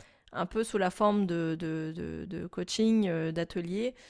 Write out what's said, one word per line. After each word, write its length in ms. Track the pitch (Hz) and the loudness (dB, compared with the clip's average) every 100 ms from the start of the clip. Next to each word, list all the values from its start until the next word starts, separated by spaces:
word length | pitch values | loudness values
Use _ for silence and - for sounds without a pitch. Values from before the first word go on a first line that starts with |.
| - _ _ | -20 _ _
un 140 | - 180 | -6 -2
peu 180 | 220 | -2
sous 140 | 226 208 | 0 2
la 120 | 185 | 0
forme 360 | - 208 208 190 | 4 4 4 2
de, 280 | 170 165 160 | 0 0 -2
de, 360 | 165 160 156 | -4 -4 -4
de, 300 | 165 160 160 | -6 -6 -8
de 220 | 165 170 170 | -8 -8 -6
coaching, 580 | - 180 - 220 226 196 | -6 -4 2 4 6 4
euh, 240 | 165 160 | 0 -2
d'atelier, 640 | 160 170 180 170 196 247 247 | -2 -4 -4 -4 -2 -4 -6